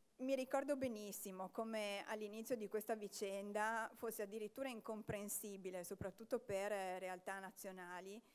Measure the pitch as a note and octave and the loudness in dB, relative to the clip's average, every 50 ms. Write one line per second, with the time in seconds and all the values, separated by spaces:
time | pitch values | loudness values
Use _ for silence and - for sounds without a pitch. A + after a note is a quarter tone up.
0 | - - _ - B3+ C4 C4+ C4 C4 C4 - C4+ C#4 C#4 D4 C4+ C4+ B3+ A3+ G#3+ | -20 -20 _ -2 2 4 4 4 4 4 4 4 6 4 2 4 4 2 2 0
1 | G#3 G3+ G3 - - G3+ F#3 F#3 F#3+ F#3 - - A3+ A3+ A3+ G#3+ G#3 G3+ G3+ G3+ | -2 -4 -4 -4 -4 -4 -2 -2 -4 -2 0 0 0 2 2 2 2 2 2 0
2 | - - A3+ G#3+ G#3+ G#3 G#3 A3 A3+ - C4 A3+ G#3+ G3 - G#3+ G#3 - A3+ G#3+ | 0 -2 -2 -2 -2 -4 -4 -6 0 0 0 0 0 0 0 0 2 2 0 0
3 | G#3 F#3+ - - G#3+ G3 F#3+ G3+ G3+ G3+ G3+ G#3+ G#3+ A3 A3+ A3+ A3+ A3 A#3 - | 0 -4 -2 -2 0 0 0 0 -2 0 2 4 4 4 4 2 0 0 -2 -4
4 | A#3+ A3+ A3 - G#3 G3 G3+ A3+ G#3+ G#3 - C4 C4+ C4+ A#3+ A3 - - A3 G#3+ | -4 -2 -2 -2 -4 -2 -2 -2 -2 -2 -2 -2 -2 -2 -2 -4 -2 -2 -2 -2
5 | A3 - A3+ G3+ G#3 G#3 - - - G#3 G3 G3 F#3 F#3 F#3 F3+ F3 - G3 F#3 | 0 0 0 0 0 0 -2 -2 -2 -2 -4 -4 -4 -4 -2 -2 -2 -2 -4 -2
6 | - F#3+ F3+ - A3+ - C4 A#3 - - G3+ F#3+ G3 G#3 G#3+ G3 F#3+ F#3 F3+ F#3 | -4 -4 -4 -6 -2 0 0 0 2 2 2 2 4 4 2 2 2 0 0 0
7 | F#3 F#3 F#3 F3+ - - G3 G3 F#3+ F#3 - - - G3 F#3 F#3 F3+ F3 F3+ F3+ | 0 -2 -4 -4 -2 -4 -4 -2 -4 -6 -8 -8 -8 -8 -6 -6 -6 -4 -4 -4
8 | F#3 F#3+ G3+ A#3 - - - | -4 -6 -8 -10 -12 -16 -20